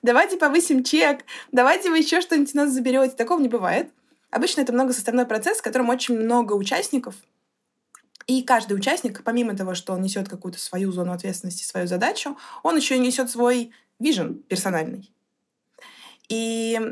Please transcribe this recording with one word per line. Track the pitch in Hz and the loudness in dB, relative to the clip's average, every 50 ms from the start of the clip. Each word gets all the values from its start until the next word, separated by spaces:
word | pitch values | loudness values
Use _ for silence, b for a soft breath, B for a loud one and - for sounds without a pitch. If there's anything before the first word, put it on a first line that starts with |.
давайте | - 247 240 285 - - 381 | 2 4 6 6 4 4 2
повысим | 349 311 285 285 339 339 - 285 254 254 | 2 2 4 4 2 2 4 2 2 2
чек, | - 302 311 330 294 285 294 - B B B B B | 2 2 4 4 4 2 0 -6 B B B B B
давайте | - 247 247 269 359 381 415 349 | 2 4 6 6 4 4 2 2
вы | 320 320 | 2 2
еще | 311 - 320 359 | 2 4 2 0
что-нибудь | 349 - 330 294 285 285 - | 2 2 2 2 2 2 2
у | |
нас | 285 294 285 | 0 2 2
заберете». | 254 262 233 254 254 269 269 254 262 | 0 0 0 2 4 4 2 2 2
Такого | 247 233 240 359 330 | -2 0 0 2 2
не | 269 233 | 2 2
бывает. | 240 220 185 - - 247 349 - _ _ _ _ _ _ _ _ | 0 0 0 0 0 0 -2 -4 _ _ _ _ _ _ _ _
Обычно | - 220 311 370 - 302 | -2 -2 0 0 0 0
это | 262 247 233 | 0 0 2
многосоставной | 247 269 247 247 - - 240 233 247 247 | 2 2 0 0 -2 -2 0 0 0 0
процесс, | 240 220 214 214 349 440 440 | 0 -2 -2 0 -2 -2 -2
в | |
котором | - - - - 247 233 | -4 -2 -2 0 2 2
очень | 254 254 - - 240 | 0 0 0 -2 0
много | 220 220 226 240 240 233 208 208 | 0 0 2 2 2 2 2 0
участников, | 196 196 - - 175 - - 294 254 - 208 196 - - _ _ _ _ _ _ _ _ _ _ _ _ _ - - _ _ _ _ - | -2 0 -2 -2 -2 -2 -2 -2 -4 -4 -6 -12 -16 -20 _ _ _ _ _ _ _ _ _ _ _ _ _ -20 -20 _ _ _ _ -4
и | - 262 262 | 0 0 0
каждый | 254 - 254 226 214 202 202 | 2 4 2 2 2 0 -4
участник, | 196 196 262 330 359 - 233 - - - | -2 0 0 0 0 -2 -6 -8 -6 -4
помимо | 226 240 240 240 220 202 | -2 0 0 0 0 -2
того, | 196 190 185 180 | -4 -6 -6 -6
что | 175 - - 185 | -8 -6 -6 -4
он | 180 | -4
несет | 190 190 - 196 190 196 | -4 -4 -4 -4 -6 -8
какую-то | 190 185 - 180 175 | -10 -12 -12 -12 -10
свою | - - - 180 185 196 190 180 | -10 -10 -8 -4 -4 -2 -2 -2
зону | 180 175 180 | -2 -4 -4
ответственности, | 180 175 - 190 185 - - 180 175 - - | -4 -4 -6 -6 -8 -6 -8 -8 -8 -8 -10
свою | - - 185 180 | -8 -6 -4 -4
задачу, | 175 180 185 233 320 415 - - 294 294 B B B B B B | -2 0 0 0 0 -2 -4 -6 -8 -10 B B B B B B
он | 320 330 | 0 2
еще | 302 - - 262 | 2 2 2 2
и | 254 | 2
несет | 247 254 254 269 254 240 | 2 2 0 0 -2 -4
свой | - 233 240 240 247 247 233 233 b b b b _ _ | -2 0 2 2 2 0 -2 -6 b b b b _ _
вижен | 233 311 269 185 147 - - - - _ | 0 0 0 0 -2 -4 -6 -10 -6 _
персональный. | 185 180 - 190 175 160 160 - - - - _ _ _ _ _ _ _ _ _ _ _ _ _ B B B B B B B B B B B - | -4 -4 -2 -2 -2 -2 -4 -4 -8 -12 -16 _ _ _ _ _ _ _ _ _ _ _ _ _ B B B B B B B B B B B -6
И | 226 226 226 226 226 226 226 226 233 226 220 220 | -4 -4 -2 -2 -2 -2 -2 0 0 -2 -2 -4